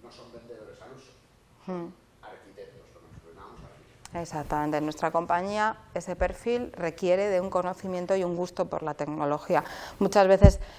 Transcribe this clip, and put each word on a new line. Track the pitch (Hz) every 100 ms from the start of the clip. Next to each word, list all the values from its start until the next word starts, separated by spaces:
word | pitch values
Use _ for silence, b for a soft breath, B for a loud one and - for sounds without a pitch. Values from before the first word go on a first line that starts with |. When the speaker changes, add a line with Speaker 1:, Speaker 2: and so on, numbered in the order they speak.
Speaker 1:
no | -
son | - 117
vendedores | 117 117 110 - -
al | 127
uso, | 131 - - _ _ _ - 185
Speaker 2:
Hmm. | 180 170 - _ _
Speaker 1:
arquitectos, | - - - - - - -
lo | -
que | -
nos | -
denominamos | - - - -
arquitectos. | - - - - - 175
Speaker 2:
Exactamente, | 165 156 139 151 151 151
en |
nuestra | 151 151 165
compañía | 170 170 175 196 208 214 - -
ese | 175 180
perfil | 175 185 - 233 240 247 -
requiere | 165 160 180 185 208
de | 185
un | 190
conocimiento | 185 180 185 190 180 180
y | 196
un | 175 175
gusto | 180 - 170
por | 160
la | 156
tecnología. | - 147 156 143 147 - 156 - B B B
Muchas | 196 202 190
veces | 190 196 - B